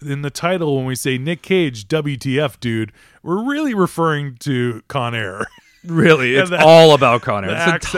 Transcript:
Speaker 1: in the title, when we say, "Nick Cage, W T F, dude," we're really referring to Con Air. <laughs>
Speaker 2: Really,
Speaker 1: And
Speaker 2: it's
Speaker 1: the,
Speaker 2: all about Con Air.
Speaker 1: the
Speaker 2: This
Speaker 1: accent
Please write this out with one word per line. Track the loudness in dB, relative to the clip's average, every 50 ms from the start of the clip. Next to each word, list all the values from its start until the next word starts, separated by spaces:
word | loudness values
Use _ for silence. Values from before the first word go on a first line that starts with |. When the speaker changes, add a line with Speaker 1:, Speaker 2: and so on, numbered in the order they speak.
Speaker 1:
in | -10 -10 -8 -8
the | -8 -10
title, | -8 -6 -4 -4 -4 -2 -2 -2 -2
when | -2 -2
we | -4 -6
say, | -4 -4 -4 -4 -4
"Nick | -4 -6 -8 -6
Cage, | -4 -2 0 0 0 -2 -4 -8 -8 -4
W | -4 -4 -2 -4 -6
T | -6 -6 -4 -2 -2
F, | -2 -4 -6 -6
dude," | -6 -4 -4 -4 -6 -8 -10 _ _ _ _ _
we're | -8 -6 -6 -4 -4
really | -4 -4 -4 -4 -4 -2
referring | -2 -2 -2 -2 -2 -2 -2 -2 -4 -6 -10 -12 -10
to | -6 -4 -2 -2 -2 -4 -6 -8 -12 -8
Con | -6 -6 -6 -4 -6
Air. | -6 -8 -8 -8 -8 -10 -10
<laughs> | _ _ _ _ _ _ -10
Speaker 2:
Really, | -4 0 2 4 4 4 4 2 0 2
Speaker 1:
And | 0
Speaker 2:
it's | 0 0
Speaker 1:
the, | 2 4
Speaker 2:
all | 6 8 10 10 10 8
about | 6 6 4 4 2 2
Con | 0 -2 -4 -4 -4
Air. | -4
Speaker 1:
the | -4
Speaker 2:
This | -2 -2 -2
Speaker 1:
accent | -2 -2 -6 -4 -2